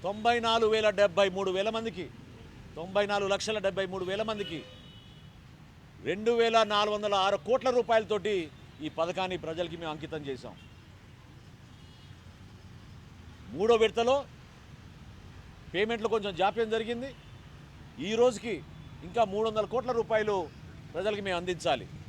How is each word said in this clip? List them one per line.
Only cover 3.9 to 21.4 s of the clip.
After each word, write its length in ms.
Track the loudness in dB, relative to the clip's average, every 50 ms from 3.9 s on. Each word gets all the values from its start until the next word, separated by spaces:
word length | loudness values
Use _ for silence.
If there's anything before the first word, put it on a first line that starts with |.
| -2
మూడు 120 | -4 -4 -2
వేల 120 | -2 -2 -2 -2
మందికి 300 | -2 -4 -4 -6 -6 -8 -10 -10 -16 -18 -18 -18 -20 -20 -20 -20 -20 -20 -20 -20 -20 -20 -20 -20 -20 -20 -20 -20 -20 -20 -20 -20 -20 -10 -4 -4
రెండు 240 | -4 0 2 2 4 4
వేల 180 | 4 6 6 6 6 6 4
నాలుగు 220 | 2 2 2 0
వందల 180 | 0 0 2 2 4 4
ఆరు 120 | 4 2 0 2 0
కోట్ల 220 | 0 2 2 2 2 2
రూపాయలతోటి 560 | 2 4 4 2 4 2 -2 -2 0 0 0 0 -2 -4 -10 -18 -20 -20 -14 -10 -10
ఈ 20 | -8 -2 -2
పథకాన్ని 400 | -2 -2 0 -2 -2 -2 -4 -6 -6
ప్రజలకి 320 | -6 -4 -4 -4 -4 -4 -8
మేము 120 | -8 -8 -8
అంకితం 280 | -8 -8 -8 -8 -8 -6 -6
చేశాం. 260 | -8 -8 -8 -14 -16 -16 -20 -20 -20 -20 -20 -20 -20 -20 -20 -20 -20 -20 -20 -20 -20 -20 -20 -20 -20 -20 -20 -20 -20 -20 -20 -20 -20 -20 -20 -20 -20 -20 -20 -20 -20 -20 -20 -20 -20 -20 -20 -20 -20 -20 -20 -20 -20 -20 -20 -20 -20 -20 -20 -20 -20 -20 -16 -12 -4
మూడో 180 | 0 6 6 6 8 6
విడతలో 340 | 4 4 2 4 4 4 2 2 -4 -14 -20 -20 -20 -20 -20 -20 -20 -20 -18 -18 -20 -18 -18 -18 -18 -18 -18 -18 -18 -18 -18 -18 -18 -18 -18 -16 -6 0
పేమెంట్లు 340 | 0 0 2 0 -2 0 0 0
కొంచెం 180 | 0 0 -2 0 2
జాప్యం 300 | 2 2 2 0 -2 0 0
జరిగింది. 340 | -2 -2 -2 -4 -4 -6 -8 -10 -14 -18 -20 -20 -18 -18 -18 -18 -18 -20 -20 -18 -18 -18 -18 -12 -8 -4 -2
ఈ 20 | 4 4
రోజుకి 340 | 4 4 4 0 -6 -6 -6 -6 -8 -14 -16 -16 -16 -16 -16 -14 -14 -6
ఇంకా 140 | 0 0 0 2 2
మూడు 140 | 0 0 0
వందల 160 | 0 0 -2 0 0
కోట్ల 180 | -2 -2 0 0 0
రూపాయలు 360 | 0 2 2 2 2 2 0 0 -2 -4 -10 -16 -18 -16 -16 -16 -18 -10 -6
ప్రజలకి 280 | -4 -2 -2 -2 -2 -2
మేము 120 | -2 -2 -2